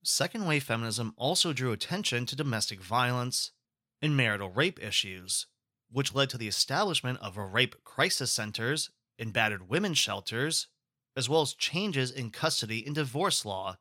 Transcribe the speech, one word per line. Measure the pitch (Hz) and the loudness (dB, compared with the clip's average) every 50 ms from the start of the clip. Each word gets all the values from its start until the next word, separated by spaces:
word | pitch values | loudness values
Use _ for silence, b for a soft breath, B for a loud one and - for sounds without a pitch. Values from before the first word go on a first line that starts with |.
| _ | _
Second | - - - 196 175 - 233 208 170 | 2 2 2 2 0 0 -2 0 2
wave | 151 147 135 | 2 2 2
feminism | - 113 113 117 113 104 120 120 110 - - | 0 0 0 0 -2 -2 -2 -2 -4 -4 -2
also | 123 135 175 180 - 175 147 | 0 2 4 4 2 2 2
drew | 123 131 127 | 0 0 0
attention | 110 101 - - 170 196 208 - - 120 123 | 0 -2 -2 -2 -2 -2 -2 0 0 0 -2
to | 123 - | -2 -4
domestic | 131 151 143 117 110 101 - 110 95 | -4 -2 -2 0 0 -2 -2 -4 -10
violence | 92 95 110 123 123 123 123 123 123 127 127 - - - _ _ _ _ _ _ _ _ _ _ - | -8 -2 2 2 4 4 2 0 -2 -2 -2 -2 -4 -4 _ _ _ _ _ _ _ _ _ _ 0
and | 151 147 139 | 2 4 4
marital | 127 113 104 101 101 92 | 4 4 2 0 -2 -4
rape | 90 110 147 185 - - | 0 2 2 2 0 -4
issues, | - 107 98 - - 101 95 92 90 92 - - - _ _ _ _ _ _ _ _ _ | -8 -2 0 0 0 -2 -6 -10 -6 -4 -4 -4 -4 _ _ _ _ _ _ _ _ _
which | 113 131 139 - - | -2 -2 0 0 2
led | 139 139 135 | 2 0 0
to | - 117 | 0 -4
the | 113 107 | -4 -4
establishment | 95 - - - 131 160 208 202 160 - - 127 127 - | 0 0 0 0 2 0 2 2 0 0 0 -2 -4 -4
of | - 104 92 104 | -6 -10 -6 -6
rape | 101 95 95 117 - 107 - - _ | -8 -2 2 2 2 2 2 -12 _
crisis | - - - 143 185 - - 139 120 | -14 0 2 2 2 4 0 0 0
centers | - - 110 107 101 - 113 123 147 156 - - _ _ _ _ _ _ | 0 0 -2 -4 -4 -4 -2 0 0 0 -2 -6 _ _ _ _ _ _
and | 117 113 | -8 -2
battered | 101 117 110 107 107 98 92 92 | 2 2 2 2 2 -2 -6 -2
women's | 110 170 208 202 165 131 | -2 0 0 2 2 2
shelters, | - - 98 101 95 - 110 117 135 156 160 - - - _ _ _ _ _ _ _ _ _ | 2 2 0 -4 -6 -4 -4 -2 -2 0 0 -2 -2 -4 _ _ _ _ _ _ _ _ _
as | 135 127 120 | -4 0 4
well | 143 160 151 | 4 4 4
as | 135 - | 2 0
changes | _ - - - 170 202 214 170 135 131 127 | _ -4 -2 0 0 -2 0 0 0 0 0
in | 131 135 123 113 | -2 -6 -8 -8
custody | - - - 160 156 - - 107 110 117 110 | -6 -2 0 0 2 0 -2 -2 -4 -4 -4
and | 139 147 | -2 -2
divorce | 151 151 131 113 143 185 196 - - - | -2 -2 0 0 0 0 2 2 0 0
law. | 107 98 95 95 98 92 - | -2 -4 -4 -4 -6 -8 -8